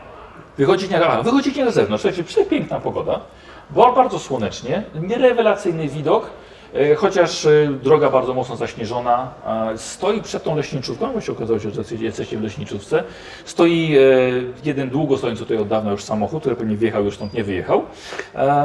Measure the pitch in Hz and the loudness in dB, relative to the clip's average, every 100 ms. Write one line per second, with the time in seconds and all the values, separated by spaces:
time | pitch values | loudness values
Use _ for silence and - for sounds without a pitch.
0 | - - - - - - 139 185 190 180 | -20 -20 -20 -20 -20 0 2 2 2 0
1 | 170 120 170 269 269 277 247 156 104 107 | 2 2 2 2 0 0 0 2 2 0
2 | 196 180 - - - 294 - 165 - 104 | -2 -2 -4 0 0 0 -2 -6 -6 -6
3 | - - - - - - - 151 240 247 | -4 -4 -6 -20 -20 -20 -6 4 6 6
4 | 247 - - 127 101 - 120 170 214 151 | 2 0 -6 -4 -4 -6 -6 -6 -6 -8
5 | 180 240 262 233 220 202 185 160 147 147 | -4 2 2 4 2 2 -2 -4 -4 -4
6 | 143 214 - - - - - 123 143 151 | 0 0 0 -12 -20 -20 -10 0 2 4
7 | 196 185 170 - 156 151 147 135 123 156 | 2 4 2 2 4 6 4 0 4 4
8 | 139 131 123 127 127 117 113 - 107 120 | 6 2 2 -2 -4 -6 -6 -6 -6 -4
9 | 120 120 131 - - 110 113 110 - - | 0 0 0 -10 -6 -4 -2 -6 -10 -4
10 | 190 220 165 190 - 151 139 147 127 117 | -2 -2 -4 -6 -4 -2 -2 -6 -6 -6
11 | 240 233 - 120 113 113 107 107 110 110 | -4 -4 -6 -6 -2 -2 -2 -6 -8 -6
12 | 113 107 113 113 110 104 104 104 - 156 | -6 -6 -8 -6 -6 -6 -8 -10 -2 -2
13 | 180 - - - - - 170 170 160 143 | -2 -10 -18 -18 -14 2 4 4 4 6
14 | 135 131 127 123 123 - 147 139 131 131 | 8 6 4 0 -4 -6 -4 -4 -2 -2
15 | 151 131 123 107 113 113 101 107 107 101 | 0 0 -2 -6 -4 -2 0 -2 -2 -4
16 | - 110 101 156 135 117 110 104 113 107 | -4 -4 -2 -4 -4 -2 -2 0 0 0
17 | 101 101 104 117 101 90 85 175 311 - | -2 -4 -8 -6 -4 -4 0 -2 -2 -12
18 | - - - - 135 143 | -16 -14 -12 -2 2 2